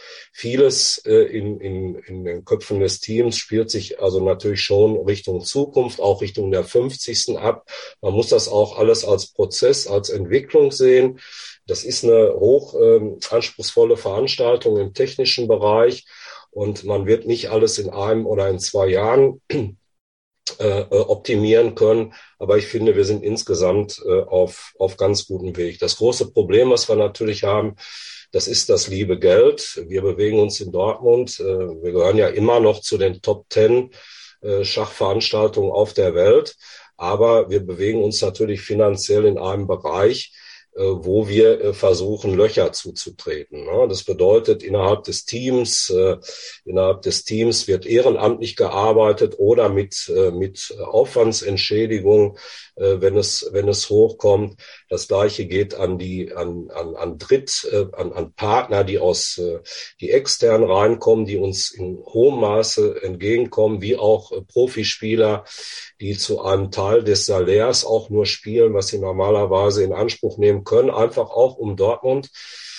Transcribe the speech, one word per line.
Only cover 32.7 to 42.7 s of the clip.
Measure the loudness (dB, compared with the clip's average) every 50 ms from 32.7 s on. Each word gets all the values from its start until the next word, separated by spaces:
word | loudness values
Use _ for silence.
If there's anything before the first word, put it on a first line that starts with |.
| 2 0
zu | -2 -4 -2 -2
den | 0 -2 -2 -4
Top | -4 -4 -4 -4 -6 -4
ten, | 2 4 4 4 4 2 0 -2 -8 -20 -20 -20 -20 -20 -20 -20 _ _
äh, | -6 -4 -2 -2 -2
Schachveranstaltungen | -2 -4 -4 -6 -6 -4 -2 -2 -2 0 -2 -2 -2 0 0 0 0 0 0 -2 0
auf | 0 0 0 0 0
der | 0 0 2 2
Welt. | 2 4 6 6 4 4 0 -4 _ -20 -20 -20 -20 -20 _ _
Aber | -8 -6 -4 0 2 4 4 4 4 2 2
wir | -2 -4
bewegen | -4 -4 -6 -4 -4 -2 0 0 -2
uns | -2 -2 -2
natürlich | -4 -4 -2 -2 -4 -4 -4 -6
finanziell | -6 -4 0 2 2 2 0 -2 -2 0 2 2 4
in | 2 2 0
einem | -2 -4 -4 -4 -4 -4
Bereich, | -6 -6 -4 -4 -2 2 2 2 2 -2 -6 -14 _ -20 -20 -20 -20 -20 _ _ -8
äh, | -4 -2
wo | -2 -2 -4 -4 -2 0 0 0 0
wir, | 2 4 6 6 4 4
äh, | 0 -2 -2
versuchen, | 0 2 2 2 2 0 -4 -6 -4 -4 -2 2
Löcher | 2 2 2 2 2 0 0